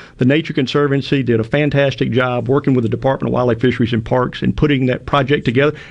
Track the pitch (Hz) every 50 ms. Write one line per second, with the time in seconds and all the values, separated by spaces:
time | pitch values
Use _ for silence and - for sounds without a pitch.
0 | - - - - 135 123 139 156 160 - 160 - 135 120 - 147 147 143 139 139
1 | 131 - - 139 131 120 117 113 113 113 - 147 151 147 139 143 139 139 135 -
2 | 143 131 117 120 127 127 123 123 120 117 135 143 143 143 135 123 117 107 110 113
3 | 113 135 135 - - 117 123 123 123 123 117 117 123 127 123 - 123 113 117 110
4 | 113 - 127 127 123 127 - - - 127 120 - - 147 147 131 131 123 123 -
5 | - - - 143 135 120 143 143 - - 117 127 139 151 147 - - -